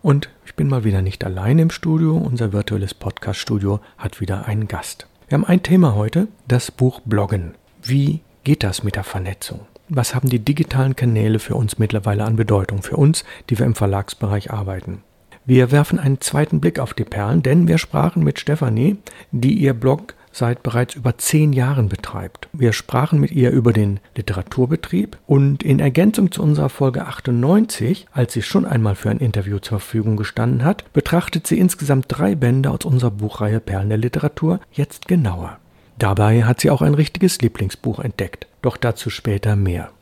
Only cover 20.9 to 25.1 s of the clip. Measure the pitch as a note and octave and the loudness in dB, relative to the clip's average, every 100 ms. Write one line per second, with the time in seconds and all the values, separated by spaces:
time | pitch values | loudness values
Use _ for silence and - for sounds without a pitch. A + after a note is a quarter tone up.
20.9 | C#3 A#2+ - - D#3 D3+ C3 B2+ C#3 G#2 | -2 -4 -2 0 2 4 2 0 0 0
21.9 | G2 - F#2+ F#2 - - D#3 A#2+ G#2+ - | -2 -8 -10 -12 -14 -16 0 0 0 -2
22.9 | B2+ D3 D3+ C3+ D3 B2 C3+ A#2 A2 G2+ | -2 2 2 2 2 4 4 4 2 0
23.9 | G2+ _ - G#2+ F#2+ - - B2+ D#3+ - | -2 _ -8 -6 -6 -6 -2 -2 -2 -2
24.9 | F3+ G#3 | -2 -4